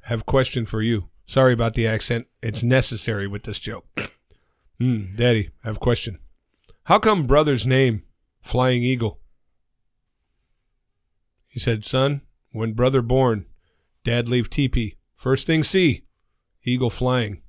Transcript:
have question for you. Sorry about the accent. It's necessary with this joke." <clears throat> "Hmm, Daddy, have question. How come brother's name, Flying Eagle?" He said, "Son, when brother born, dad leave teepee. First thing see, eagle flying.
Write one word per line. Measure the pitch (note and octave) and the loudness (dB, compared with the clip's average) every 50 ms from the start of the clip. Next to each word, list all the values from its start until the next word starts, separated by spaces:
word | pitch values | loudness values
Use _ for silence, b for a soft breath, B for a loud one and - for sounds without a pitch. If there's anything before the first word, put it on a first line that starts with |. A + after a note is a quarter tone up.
| _ | _
have | - A#2 A2 - | -6 -6 -6 -2
question | - - C3+ B2+ - - B2+ A2+ | 0 2 2 2 0 -2 -6 -6
for | - - A2 | -4 -4 -4
you. | A2 A#2 A#2 G#2 F2+ - _ _ _ | -2 -2 -2 -2 -4 -8 _ _ _
Sorry | - - C3 C3 B2+ | -2 2 4 4 4
about | B2 A2+ A2+ A#2 A#2 | 4 2 0 -2 0
the | B2 A2+ | -2 -2
accent. | A2 A2+ A2 - - A#2+ A#2 A#2+ _ _ _ | 0 -2 -4 -4 -4 -6 -6 -6 _ _ _
It's | - A2+ G#2 - | -8 -8 -6 -2
necessary | A#2 A#2+ B2+ C3+ C3 - - - - - A2 G2+ G2 | 0 2 2 2 2 0 -6 -8 -6 -6 -4 -4 -6
with | G2+ G2+ G#2 | -6 -8 -10
this | - - G#2 - | -10 -10 -12 -10
joke." | - G#2+ F#2+ F#2 _ - _ - | -10 -12 -12 -12 _ -14 _ -10
<clears throat> | - - _ _ _ _ _ _ _ _ _ _ _ _ _ _ | -10 -10 _ _ _ _ _ _ _ _ _ _ _ _ _ _
"Hmm, | A#2+ B2+ A#2+ G#2+ G2 F#2 F#2+ | -2 -2 -2 -2 -6 -10 -4
Daddy, | A2+ A#2+ B2 A#2 A2 G2+ - - _ - | 0 2 2 2 2 0 -4 -10 _ -10
have | A2+ G#2+ - | -8 -8 -2
question. | - B2 A#2 - - - F#2 - - - _ _ _ _ _ _ _ b b b b | 0 0 0 0 -4 -10 -12 -14 -18 -20 _ _ _ _ _ _ _ b b b b
How | - F#3+ G#3 | 2 2 4
come | - A3 G#3+ F#3 D3 | 6 4 2 2 2
brother's | A2+ C#3 D3 D#3 D3+ C#3 A#2 G#2+ | 4 4 4 6 4 2 0 2
name, | B2 B2+ C3 C3+ B2 A2 G2+ - _ _ _ _ _ _ _ | 2 2 4 4 2 2 -2 -8 _ _ _ _ _ _ _
Flying | _ - - B2+ B2+ B2+ B2+ B2 | _ -2 0 2 2 2 2 2
Eagle?" | A#2+ B2+ C3 A#2+ A2+ G#2 - - - _ _ _ _ _ _ _ _ _ _ _ _ _ _ _ _ _ _ _ _ _ _ _ _ _ _ _ _ _ _ _ _ _ _ _ _ _ _ _ _ _ _ _ _ | 0 0 0 0 -2 -4 -4 -6 -20 _ _ _ _ _ _ _ _ _ _ _ _ _ _ _ _ _ _ _ _ _ _ _ _ _ _ _ _ _ _ _ _ _ _ _ _ _ _ _ _ _ _ _ _
He | _ _ A#2+ | _ _ -6
said, | - B2 A2+ G#2+ G#2+ | -2 -2 -2 -2 -4
"Son, | - - C3 C3 C#3+ C#3+ C#3+ - _ _ _ _ _ | -4 -2 0 0 0 -2 -4 -8 _ _ _ _ _
when | - A2 A2+ A2+ | -6 -6 -4 -4
brother | G#2+ A2+ B2 C3 C3+ C3 | 0 0 0 2 2 2
born, | A#2 A2+ C3 C3 C3+ B2 A2+ G#2 F#2 - - _ _ _ _ _ _ _ _ _ | 2 2 2 2 4 2 0 -2 -6 -12 -20 _ _ _ _ _ _ _ _ _
dad | _ A#2+ A#2 A#2+ A#2 A#2 | _ -2 -2 -2 -2 0
leave | B2 B2 A2+ - | 0 0 0 0
teepee. | - - C#3 B2+ - B2+ A2+ G2+ - _ _ _ _ | -2 -2 0 0 0 -2 -2 -4 -8 _ _ _ _
First | _ - B2+ C3+ C3 - | _ 0 0 0 0 2
thing | - D#3+ D#3+ | 0 0 0
see, | D3+ - - F#3+ F#3 D3+ A#2 - _ _ _ _ _ _ _ _ _ _ _ _ _ | 0 2 2 4 4 4 2 0 _ _ _ _ _ _ _ _ _ _ _ _ _
eagle | B2 B2 B2+ B2+ A#2 | -2 -2 0 0 -2
flying. | - - B2+ B2+ B2+ B2+ A#2 G#2 G2 - - | -2 -2 -2 0 0 0 -2 -4 -6 -12 -16